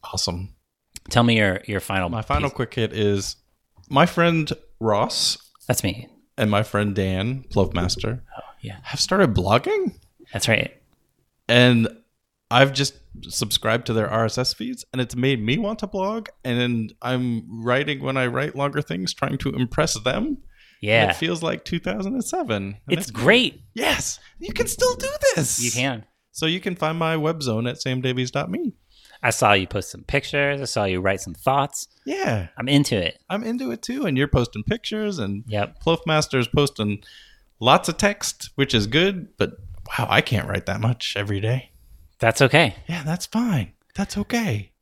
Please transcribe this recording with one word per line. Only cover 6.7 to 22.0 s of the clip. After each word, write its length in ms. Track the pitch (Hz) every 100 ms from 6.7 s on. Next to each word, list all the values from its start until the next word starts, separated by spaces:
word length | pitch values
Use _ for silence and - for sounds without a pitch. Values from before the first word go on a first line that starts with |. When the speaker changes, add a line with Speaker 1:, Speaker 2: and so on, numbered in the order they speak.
| 101 104 98
Speaker 1:
Dan, 480 | 95 92 107 131 -
Plovemaster, 720 | 104 90 85 90 - - 123 - -
Speaker 2:
Oh, 40 | - -
yeah. 160 | 110 98
Speaker 1:
have 160 | - 143
started 340 | - 190 175
blogging. 600 | 95 92 117 349 415 381 - _ _ -
Speaker 2:
That's 160 | 101 -
right. 240 | - - - _ _ _ _ _ _ -
Speaker 1:
And 380 | 120 123 120 110 - _ _ _ _ _
I've 220 | 120 135
just 200 | 135 139 - - - -
subscribed 600 | - 117 - 110 117 117
to 60 |
their 160 | 113 107
R 160 | 110 113
S 120 | -
S 160 | 127
feeds, 320 | - 240 247 -
and 80 | 131
it's 140 | 120 123
made 260 | 131 131
me 140 | 107 143
want 220 | 208 220
to 80 | 196
blog. 400 | 196 190 226 214 _
And 500 | 127 120 123 117 110 -
I'm 640 | 120 127 127 117 117 113
writing 380 | 117 127 151 139
when 120 | 135 131
I 120 | 127
write 280 | 127 143 135
longer 260 | 143 143
things, 320 | 147 170 185
trying 240 | - 143 143
to 100 | 139
impress 500 | 135 123 - 151 -
them. 260 | 127 170 269
And 120 | 277 - - - _
Speaker 2:
Yeah. 280 | 104 113 104
Speaker 1:
it 60 | -
feels 260 | 160 170
like 220 | 165 175 -
two 140 | 175
thousand 340 | 185 208